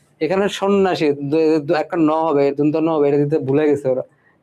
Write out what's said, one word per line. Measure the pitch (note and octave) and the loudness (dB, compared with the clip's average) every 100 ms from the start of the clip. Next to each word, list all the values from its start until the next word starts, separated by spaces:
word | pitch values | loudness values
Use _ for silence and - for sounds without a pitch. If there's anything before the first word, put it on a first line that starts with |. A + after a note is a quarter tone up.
| _ _ | _ _
এখানে | D3+ F#3+ G3+ - | -4 -2 -2 -2
সন্ন্যাসী, | G3 G3+ F#3+ D3 D#3 C#3+ C#3+ | 0 2 2 0 -2 -2 -2
দু-, | D#3 D#3+ D#3+ C#3+ | 0 2 0 0
দু-, | D#3+ | -2
একটা | D3+ F3+ D#3 | -2 0 0
ন | D#3 D#3+ | 0 0
হবে, | C#3+ C#3 C#3 | 2 0 0
দন্ত | D3 D#3 D#3 | 0 0 0
ন | |
হবে, | D#3+ C#3+ | 0 2
এটা | C#3+ | 2
দিতে | D3 D#3 | 0 0
ভুলে | C3 C#3 D3+ | 0 0 2
গেছে | C#3+ C3 | 0 0
ওরা, | B2+ - _ _ _ | -4 -6 _ _ _